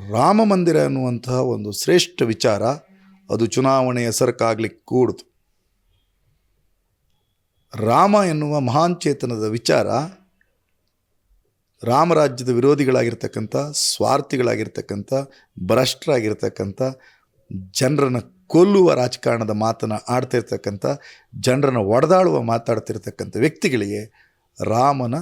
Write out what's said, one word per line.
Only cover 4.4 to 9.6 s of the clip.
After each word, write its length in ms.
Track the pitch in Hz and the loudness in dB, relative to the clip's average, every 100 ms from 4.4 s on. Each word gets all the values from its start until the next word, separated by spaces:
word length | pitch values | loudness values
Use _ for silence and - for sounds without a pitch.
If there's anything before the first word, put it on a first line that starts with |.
| 117 110 110 - - | 0 0 -4 -8 -4
ಕೂಡ್ದು. 480 | 123 117 - - _ _ _ _ _ _ _ _ _ _ _ _ _ _ _ _ _ _ _ _ _ _ _ _ 104 | 0 0 -2 -14 _ _ _ _ _ _ _ _ _ _ _ _ _ _ _ _ _ _ _ _ _ _ _ _ -6
ರಾಮ 400 | 107 131 196 208 190 | 2 4 4 4 2
ಎನ್ನುವ 300 | 151 147 147 | -2 -2 -2
ಮಹಾನ್ 420 | 123 143 170 175 | 0 2 0 0
ಚೇತನದ 420 | 156 139 123 113 | -2 -2 -4 -4
ವಿಚಾರ 440 | 107 117 | -4 -2